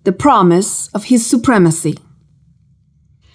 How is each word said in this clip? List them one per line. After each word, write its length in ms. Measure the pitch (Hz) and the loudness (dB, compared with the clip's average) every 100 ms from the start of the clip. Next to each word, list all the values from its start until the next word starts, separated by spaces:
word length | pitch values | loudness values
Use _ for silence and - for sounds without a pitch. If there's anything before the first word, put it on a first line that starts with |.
the 80 | 196 | -6
promise 760 | 185 294 226 180 170 220 - - | -2 2 2 4 2 -2 -8 -10
of 100 | 202 | -10
his 220 | - 247 233 | -2 -2 0
supremacy. 680 | 254 247 214 170 160 156 - _ _ _ _ _ _ _ _ _ _ _ _ _ | -2 0 2 2 0 -6 -8 _ _ _ _ _ _ _ _ _ _ _ _ _